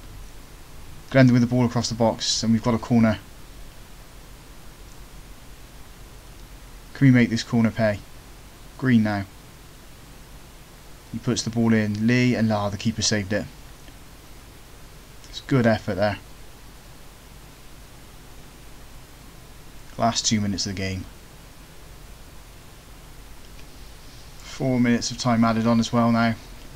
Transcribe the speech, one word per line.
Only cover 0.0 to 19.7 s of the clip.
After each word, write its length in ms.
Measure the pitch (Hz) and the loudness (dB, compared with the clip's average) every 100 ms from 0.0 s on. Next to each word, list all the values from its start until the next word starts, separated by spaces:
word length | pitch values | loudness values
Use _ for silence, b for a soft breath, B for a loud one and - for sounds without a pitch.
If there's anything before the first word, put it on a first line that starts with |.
| - - - - - - - - - - - | -16 -16 -16 -16 -18 -18 -18 -16 -16 -16 2
Glendon 220 | 135 127 | 8 8
with 100 | 123 | 8
the 60 | 117 | 6
ball 180 | 123 120 | 4 2
across 220 | 120 117 | 0 -2
the 80 | 117 | 2
box, 480 | 113 - - - | 2 2 -2 -2
and 80 | 113 | 2
we've 100 | 113 | 2
got 120 | 123 | 2
a 40 | 113 | 0
corner. 400 | - 117 113 101 - - - - - - - - - - - - - - - - - - - - - - - - - - - - - - - - - - - - - | 4 6 6 4 -4 -18 -18 -18 -18 -18 -18 -20 -20 -20 -20 -20 -18 -18 -18 -18 -18 -18 -18 -18 -18 -20 -18 -20 -18 -18 -18 -18 -18 -18 -20 -18 -18 -18 -18 -18 -18
Can 140 | - 139 | 4 8
we 20 | |
make 200 | 123 117 | 8 6
this 120 | 113 | 2
corner 300 | - 117 113 | 0 2 2
pay? 260 | 101 110 98 - - - - - - - - | 2 0 0 -6 -18 -18 -20 -20 -20 -20 -4
Green 240 | 131 117 | 4 6
now. 220 | 107 104 98 - - - - - - - - - - - - - - - - - - | 4 0 -6 -12 -20 -20 -20 -20 -20 -20 -20 -20 -20 -20 -20 -20 -20 -20 -20 -20 -14
He 80 | 113 | -6
puts 240 | - 113 | -2 -2
the 80 | - | 0
ball 220 | 113 113 | 2 4
in. 340 | 113 107 104 113 | 4 2 2 4
Lee, 300 | 123 123 104 | 4 4 4
and, 160 | 110 | 2
ah, 160 | 107 104 | 2 0
the 80 | 98 | -2
keeper 260 | 117 107 | -2 0
saved 300 | - 107 98 | 0 0 0
it. 120 | 104 67 - - - - - - - - - - - - - - - - - - | -2 -4 -10 -18 -18 -20 -20 -20 -20 -20 -20 -20 -20 -20 -20 -20 -20 -20 -20 -16
It's 120 | - | -14
good 260 | - 135 113 | 0 4 4
effort 300 | 110 - 92 | 2 0 0
there. 220 | 104 98 - - - - - - - - - - - - - - - - - - - - - - - - - - - - - - - - - - - | 0 0 -8 -18 -18 -18 -20 -20 -20 -20 -20 -20 -20 -20 -20 -20 -20 -20 -20 -20 -20 -20 -20 -18 -18 -20 -18 -18 -18 -18 -18 -20 -20 -20 -20 -18 -18